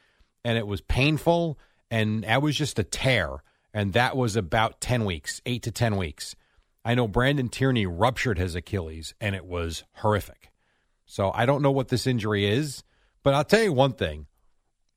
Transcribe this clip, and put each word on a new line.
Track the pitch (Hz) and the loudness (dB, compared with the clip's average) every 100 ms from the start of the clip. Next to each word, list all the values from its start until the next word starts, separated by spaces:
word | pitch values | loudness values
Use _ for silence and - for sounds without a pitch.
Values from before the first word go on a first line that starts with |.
| _ _ _ _ | _ _ _ _
And | 120 113 | -2 -2
it | 104 | -2
was | 98 | -6
painful, | - - 143 151 165 170 170 139 _ _ - | -2 2 2 2 2 2 0 -6 _ _ -6
and | 113 107 110 | -2 0 -2
that | 107 123 | 0 2
was | 151 | 2
just | - 147 - | 0 -2 -2
a | |
tear. | 95 - 131 117 76 67 - _ _ | -4 -2 2 2 0 -6 -14 _ _
And | 107 98 | -4 0
that | 117 123 131 | 2 2 2
was | 120 107 | 0 0
about | 87 113 113 - | 0 0 0 -2
ten | - 123 | -2 0
weeks, | 104 82 - - | 0 -4 -8 -10
eight | 127 123 | -8 -6
to | 113 | -6
ten | - 117 98 | -2 0 0
weeks. | 82 - - - _ _ _ _ | -4 -8 -16 -16 _ _ _ _
I | 113 | -2
know | 123 113 | 0 0
Brandon | 117 131 143 120 | 2 2 2 -2
Tierney | - 135 120 95 | 0 2 2 0
ruptured | 85 117 117 127 90 | 2 2 2 -2 0
his | 92 | -2
Achilles, | 87 - 98 80 80 80 - | -4 -6 -6 -6 -10 -14 -6
and | 104 | -4
it | 95 | -4
was | 90 87 85 82 - - | -6 -6 -6 -8 -12 -2
horrific. | 107 104 - - _ _ _ _ _ _ _ | 2 2 0 -16 _ _ _ _ _ _ _
So | - 95 | -2 -2
I | - | 0
don't | 120 139 | 0 2
know | 143 | 2
what | 135 123 | 2 0
this | 120 135 | -2 0
injury | 120 107 104 101 | -2 0 0 2
is, | 110 151 - - _ _ _ | 0 -2 -10 -18 _ _ _
but | 139 | 0
I'll | 139 | 2
tell | 147 214 | 4 4
you | 214 | 4
one | 127 139 | 4 2
thing, | - 85 76 76 _ _ _ _ _ _ | 2 -4 -6 -14 _ _ _ _ _ _